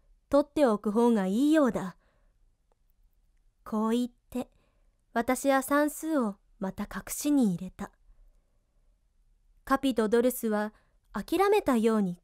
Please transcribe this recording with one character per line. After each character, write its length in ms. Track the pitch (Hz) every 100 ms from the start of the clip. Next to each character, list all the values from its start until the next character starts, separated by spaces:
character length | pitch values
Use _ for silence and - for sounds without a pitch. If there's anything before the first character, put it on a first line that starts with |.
| _ _ -
取 160 | 277 294
っ 20 |
て 140 | 311
お 140 | 262 208
く 140 | 214
方 180 | 214 240
が 160 | 226 185
い 240 | 208 294
い 20 |
よ 140 | 320 254
う 60 |
だ。」 240 | 180 180 - _ _ _ _ _ _ _ _ _ _ _ _ _ _ _ _
こ 240 | - 214 220
う 20 |
言 160 | 240 247
っ 20 | _ -
て、 180 | 247 - _ _ _ _ _ _
私 380 | 226 240 254 277
は 120 | 269
算 280 | - 285 294
数 280 | - 320 302
を 160 | 220 196 _ -
ま 140 | 190
た 120 | -
隠 180 | 202 196 -
し 220 | - 294
に 240 | 285 214
入 120 | 170 185
れ 40 |
た。 220 | - - _ _ - - _ _ _ _ _ _ _ _ _ _ _ _ _
カ 140 | - 269
ピ 160 | 269
と 140 | 233 214
ド 140 | 233
ル 80 | 247
ス 180 | - 226
は 240 | 208 214 - _ _ _
諦 380 | 214 - 339 403
め 100 | 415
た 160 | - 240
よ 200 | 226 220
う 60 |
に 160 | 190 175